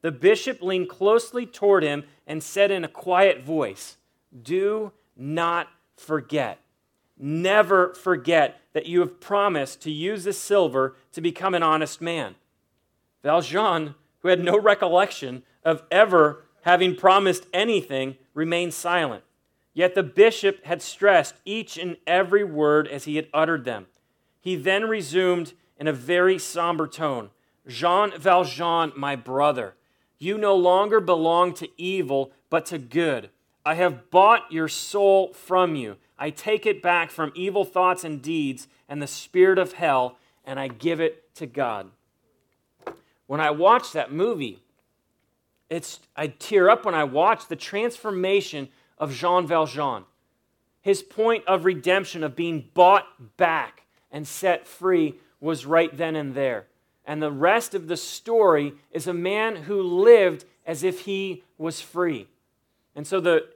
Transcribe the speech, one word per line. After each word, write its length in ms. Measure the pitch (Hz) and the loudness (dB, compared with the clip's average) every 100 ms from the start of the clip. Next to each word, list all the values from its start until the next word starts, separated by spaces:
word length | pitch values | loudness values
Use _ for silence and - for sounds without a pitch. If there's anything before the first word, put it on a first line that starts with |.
The 100 | 165 | -6
bishop 500 | 135 165 214 - 254 | 0 2 2 -2 -8
leaned 280 | 180 185 180 | -6 -4 -6
closely 560 | - 196 233 226 247 240 | -2 2 2 0 -10 -10
toward 380 | - 202 196 | -2 4 4
him 200 | 156 147 147 _ _ | 2 -4 -8 _ _
and 160 | 156 | -10
said 280 | - - 202 | -8 0 0
in 120 | 196 | 0
a 60 | 165 | -6
quiet 520 | - 185 180 196 147 | -10 -2 4 4 2
voice, 560 | 131 160 120 95 - - _ _ _ 131 | -4 -4 -4 -6 -18 -20 _ _ _ -20
"Do 520 | 117 180 196 220 214 _ _ _ | -6 -2 -2 -4 -8 _ _ _
not 520 | 135 160 170 170 165 _ _ _ | -8 -4 -2 -2 -6 _ _ _
forget. 640 | - 156 123 151 120 - _ _ _ _ _ _ | -6 -6 -2 -4 -4 -8 _ _ _ _ _ _
Never 760 | 139 156 180 208 175 190 180 - | -8 -4 0 2 4 4 2 -2
forget 680 | 190 170 127 165 139 - _ | -2 -2 2 2 2 -2 _
that 120 | 156 160 | -10 -2
you 160 | 175 | 0
have 180 | 180 180 | 0 -4
promised 640 | - 202 202 165 135 - | -4 0 0 -2 -6 -10
to 100 | 156 | -10
use 320 | 151 175 214 | -6 -6 -6
the 100 | 180 | -6
silver 640 | 196 - 202 165 131 131 131 _ | -8 0 2 2 0 -2 -4 _
to 100 | - | -6
become 320 | 165 160 190 | -6 -2 -2
an 100 | 175 | 0
honest 360 | 165 156 151 - | 2 0 -2 -8
man." 360 | 170 170 110 95 _ _ _ _ _ _ _ _ | -8 -8 -8 -12 _ _ _ _ _ _ _ _
Valjean, 720 | 143 165 147 170 214 170 151 139 _ _ | 0 0 0 -2 0 -2 -6 -14 _ _
who 100 | 180 | 0
had 100 | 180 | 2
no 180 | 175 202 | 2 2
recollection 840 | 208 202 180 175 202 - 135 127 _ _ | 4 2 2 2 2 -4 -12 -12 _ _
of 200 | 165 160 _ | -2 -2 _
ever 540 | 180 214 180 151 147 _ _ | 4 6 6 4 2 _ _
having 340 | 175 175 185 180 | 2 4 4 4
promised 500 | 180 190 196 180 - | 4 6 4 -2 -4
anything, 640 | 180 220 208 - 135 131 131 _ | -4 0 -2 -2 -6 -6 -10 _
remained 400 | 147 160 170 175 | -6 -2 -2 -4
silent. 500 | - 170 175 151 104 _ _ _ _ _ | -6 -2 0 -2 -6 _ _ _ _ _
Yet 220 | - 180 180 | 0 2 2
the 80 | |
bishop 600 | 165 - 220 220 196 196 - | -2 6 6 6 -2 -2 -6
had 160 | 170 | -8
stressed 540 | - - 202 180 143 - - | -8 0 4 4 2 -8 -10
each 320 | 214 220 160 | -8 -8 -10
and 200 | 175 165 - | -10 -10 0
every 360 | 175 190 202 | 0 2 2
word 440 | 202 151 151 151 147 | 0 0 2 2 0
as 160 | 139 | -8
he 140 | 151 151 | -6 -8
had 120 | 156 | -4
uttered 320 | 151 160 160 123 | -2 0 -2 -6
them. 220 | 110 92 _ _ _ _ _ | -10 -12 _ _ _ _ _
He 160 | 180 180 | -8 -4
then 320 | 151 196 220 | -2 -2 -2
resumed 680 | 220 151 170 185 175 160 _ _ _ | -6 -2 0 0 0 -4 _ _ _
in 100 | 151 | -6
a 60 | |
very 440 | 139 123 175 185 190 | -6 -2 2 2 0
somber 500 | - 170 170 165 151 | -4 -4 -4 -2 -6
tone, 440 | - 156 127 101 _ _ _ - | -6 -6 -6 -10 _ _ _ -20
"Jean 460 | 120 170 180 208 | -4 0 2 0
Valjean, 800 | 180 160 180 175 131 170 170 160 139 | 0 2 4 2 -4 -2 0 -2 -4
my 200 | 143 139 | -6 -6
brother, 600 | 117 131 147 127 104 _ _ _ _ _ | -6 0 0 0 -6 _ _ _ _ _
you 200 | 160 214 | -8 -2
no 160 | 208 196 | 2 4
longer 440 | 180 185 208 220 | 6 4 4 2
belong 540 | 175 170 165 170 180 | 2 0 2 2 2
to 160 | 175 165 _ | 0 -16 _
evil, 560 | 175 190 147 139 135 _ _ | -6 -4 -2 -2 -4 _ _
but 160 | 160 160 | -4 -4
to 100 | 165 | -12
good. 520 | 120 151 165 127 101 _ _ _ - | -6 -2 -2 -2 -8 _ _ _ -4
I 100 | 160 | 0
have 340 | 180 127 _ | 0 -2 _
bought 420 | 175 202 226 - | 6 6 6 0
your 160 | 160 156 | -6 -6
soul 680 | - - 202 202 196 185 | -8 -6 0 4 4 2
from 420 | - - 185 180 151 | -8 -2 2 2 -2
you. 200 | 113 98 _ _ | -8 -12 _ _
I 120 | 143 | -10
take 360 | 151 - 214 214 | -8 -4 -2 -2
it 160 | 202 | -2
back 280 | 175 175 165 | 0 -2 -2
from 220 | - 151 151 | -6 -8 -6
evil 280 | 185 196 | -4 -2
thoughts 400 | 185 185 185 180 | -2 0 0 0
and 180 | 170 147 | -6 -10
deeds 460 | 131 165 143 127 - _ _ | -6 -4 -4 -6 -16 _ _
and 120 | 143 | -12
the 60 | 143 | -10
spirit 500 | - - 180 185 185 | -12 -6 4 4 4
of 160 | 180 | 0
hell, 440 | 180 170 131 127 - _ _ | -2 0 0 0 -6 _ _
and 160 | - 135 | -12 -10
I 80 | 135 | -10
give 320 | 113 151 165 | -6 -4 -2
it 340 | 160 160 _ - | -4 -4 _ -16
to 100 | 147 | -12
God." 460 | 127 127 107 95 _ _ _ _ _ _ _ _ _ - - _ _ _ | -6 -4 -6 -12 _ _ _ _ _ _ _ _ _ -18 -18 _ _ _
When 120 | 143 | -2
I 120 | 156 | -2
watch 420 | 151 180 240 - | 2 4 4 2
that 180 | 160 170 | -6 -6
movie, 520 | 147 208 202 131 92 _ _ _ _ _ _ _ _ _ _ _ | -2 -2 -2 -8 -12 _ _ _ _ _ _ _ _ _ _ _
it's, 300 | 165 - - _ - | -10 -10 -20 _ -8
I 120 | 151 | -8
tear 420 | - - 208 180 | -8 0 4 6
up 140 | 233 | 4
when 120 | 220 165 | 2 -2
I 80 | 147 | 0
watch 420 | 135 180 220 - | 2 2 2 -4
the 80 | 165 | -12
transformation 1120 | - 202 233 233 220 190 185 202 190 147 135 _ _ _ | -8 -6 -6 -6 -8 -4 0 0 -2 -12 -14 _ _ _
of 160 | 151 | -8
Jean 320 | 127 175 180 165 | -4 0 0 2
Valjean. 580 | 165 156 127 143 113 92 _ _ _ _ _ _ _ | 0 0 -4 -6 -6 -12 _ _ _ _ _ _ _
His 220 | 196 196 | -2 -2
point 420 | - - 226 226 - | -4 -4 0 0 0
of 180 | 185 | 0
redemption, 600 | 170 170 147 190 190 180 | 0 -2 0 0 -2 -8
of 120 | 156 131 | -8 -6
being 360 | 170 165 123 | -6 -6 -8
bought 640 | - 180 202 - _ 117 _ | 4 6 6 2 _ -20 _
back 480 | 175 160 117 _ _ _ _ | 0 0 -6 _ _ _ _
and 160 | 143 147 | -14 -12
set 400 | - 190 175 - | -4 -2 -2 -4
free, 520 | - 180 180 156 - _ _ | -6 0 2 0 -4 _ _
was 260 | 147 156 135 | -6 -6 2
right 300 | 165 170 139 | 2 2 -2
then 200 | 165 156 | -6 -4
and 160 | 143 | -6
there. 340 | 131 139 113 95 _ _ _ - | -4 -4 -4 -10 _ _ _ -12
And 160 | 151 | -6
the 100 | 151 | -6
rest 420 | 139 147 220 233 | 0 2 2 0
of 140 | 196 160 | -10 -8
the 80 | 175 | -8
story 800 | - - - 226 202 156 143 139 _ | -8 -14 -2 4 6 4 0 -10 _
is 160 | - 160 | -10 -6
a 60 | |
man 420 | 175 180 208 220 196 | -6 -4 -2 -4 -6
who 260 | 151 202 | -6 -4
lived 600 | 185 175 214 233 185 151 - _ - | -2 4 8 8 8 0 -14 _ -12
as 180 | 160 | -4
if 180 | 185 185 | -4 -4
he 420 | - 196 196 185 _ _ | -8 -6 -6 -10 _ _
was 220 | 160 151 | -10 -10
free. 480 | - 175 175 131 95 _ _ _ _ _ _ 147 | -12 -4 -2 -4 -12 _ _ _ _ _ _ -16
And 120 | 147 | -6
so 140 | 190 | -2
the 260 | 175 165 - | 2 2 0